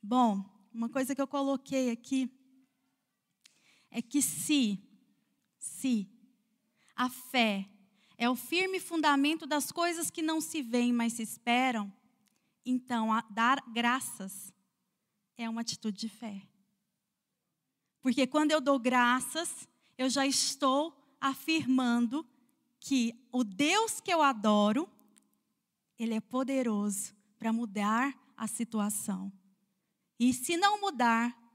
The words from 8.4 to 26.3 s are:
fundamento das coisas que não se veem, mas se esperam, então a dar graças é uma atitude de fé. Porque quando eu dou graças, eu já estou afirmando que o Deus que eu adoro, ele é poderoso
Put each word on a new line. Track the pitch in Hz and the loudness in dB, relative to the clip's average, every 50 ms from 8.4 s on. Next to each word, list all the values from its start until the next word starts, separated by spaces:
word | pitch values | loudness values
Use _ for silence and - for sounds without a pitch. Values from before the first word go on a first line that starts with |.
| - - - 349 381 381 381 370 | -4 -4 -2 0 0 0 -2 -4
fundamento | - - 330 330 302 302 285 277 277 294 320 320 330 | -6 -4 -4 0 2 4 4 4 4 2 2 0 -4
das | 269 302 294 277 - | -2 -2 -2 -2 -4
coisas | - - 339 349 339 330 330 - | -2 -2 -2 0 0 -2 -6 -6
que | - - | -4 -4
não | 320 311 320 320 | -2 -2 -2 -2
se | 311 - - 320 269 | -4 -4 -6 -6 -6
veem, | 233 226 247 240 240 240 | -2 0 0 2 2 2
mas | 240 233 233 233 | 2 0 -2 -2
se | 233 226 | -4 -8
esperam, | 220 - - _ - 240 247 254 262 247 226 208 202 196 _ _ _ _ _ _ _ _ _ _ _ _ _ _ | -8 -10 -8 _ 0 2 2 2 2 0 -2 -4 -6 -10 _ _ _ _ _ _ _ _ _ _ _ _ _ _
então | 247 254 254 247 - 247 226 220 220 220 | -2 -2 -2 -2 -2 -2 -2 0 2 2
a | 220 226 - | 0 0 -4
dar | 208 220 226 240 262 277 - - | -2 0 2 4 2 2 0 -6
graças | 226 233 233 240 240 262 - - - - 190 190 - - - - _ _ _ _ _ _ _ _ _ _ _ _ _ _ _ _ _ | -4 0 0 2 0 0 -2 -8 -12 -12 -12 -12 -12 -14 -16 -18 _ _ _ _ _ _ _ _ _ _ _ _ _ _ _ _ _
é | - 233 226 | -10 -8 -6
uma | 226 226 | -6 -6
atitude | 233 233 - - - 220 202 | -4 -6 -6 -4 -4 -6 -4
de | 185 - 220 | -4 -8 -10
fé. | - - - 220 202 196 - - _ _ _ _ _ _ _ _ _ _ _ _ _ _ _ _ _ _ _ _ _ _ _ _ _ _ _ _ _ _ | -10 -10 -12 -12 -12 -12 -14 -18 _ _ _ _ _ _ _ _ _ _ _ _ _ _ _ _ _ _ _ _ _ _ _ _ _ _ _ _ _ _
Porque | _ 262 240 262 269 | _ 0 2 2 2
quando | 254 - 302 302 302 | 2 2 2 2 4
eu | 311 311 | 2 2
dou | 262 285 277 269 | 2 2 2 2
graças, | 220 247 247 247 247 240 247 254 247 - - 320 339 - - - - _ _ _ _ _ _ | 2 2 2 4 4 4 2 2 0 -4 -6 -6 -6 -6 -8 -12 -16 _ _ _ _ _ _
eu | - 254 262 | -4 -2 -2
já | 233 277 269 | 0 0 0
estou | 277 269 - - - - - - 269 262 277 302 330 - _ _ _ _ _ | 0 2 0 0 -2 -2 0 0 2 2 2 0 -2 -6 _ _ _ _ _
afirmando | - 269 269 - - - 320 320 285 240 262 254 262 240 240 240 240 226 226 294 330 _ _ _ _ _ _ _ _ _ _ _ | -4 -4 -4 -4 -2 0 0 0 2 2 2 4 4 4 2 2 2 0 0 -4 -6 _ _ _ _ _ _ _ _ _ _ _
que | - - 277 262 233 233 233 - _ _ | -6 -2 0 2 2 0 -2 -6 _ _
o | - 254 254 | -2 -2 -2
Deus | 208 185 185 285 302 359 415 453 440 - - | -2 0 0 0 2 4 2 2 0 -2 -6
que | - - 359 | -2 0 2
eu | 330 302 | 4 4
adoro, | 277 269 220 202 220 214 208 208 208 214 269 330 - _ _ _ _ _ - _ _ _ _ _ _ _ _ _ _ _ _ _ _ _ _ | 4 2 2 4 4 6 6 6 4 4 2 -2 -4 _ _ _ _ _ -20 _ _ _ _ _ _ _ _ _ _ _ _ _ _ _ _
ele | 233 226 226 | -4 -2 -2
é | 220 | -4
poderoso | 220 _ | -4 _